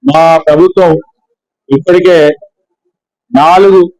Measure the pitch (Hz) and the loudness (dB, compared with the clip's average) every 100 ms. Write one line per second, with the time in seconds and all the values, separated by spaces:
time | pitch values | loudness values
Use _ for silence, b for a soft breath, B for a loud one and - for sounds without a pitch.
0 | 254 156 165 160 151 151 180 190 180 160 | -2 0 2 0 0 0 0 0 -2 -2
1 | - _ _ _ _ _ _ 139 - 180 | -8 _ _ _ _ _ _ -6 0 0
2 | 180 170 147 - - _ _ _ _ _ | 2 0 0 -4 -14 _ _ _ _ _
3 | _ _ _ 123 156 185 196 190 170 | _ _ _ -2 0 2 2 0 -2